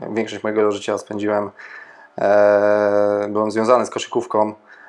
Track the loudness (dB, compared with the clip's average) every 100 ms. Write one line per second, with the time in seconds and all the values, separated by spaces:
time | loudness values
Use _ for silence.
0 | -6 -6 -6 -6 -4 0 0 0 -4 -6
1 | -6 -6 -2 -2 -4 -10 -20 -20 -20 -20
2 | -18 -4 2 4 6 4 4 2 2 2
3 | 0 0 -2 -2 -2 0 2 2 2 -6
4 | -4 -6 -2 -2 -2 -4 -20 -20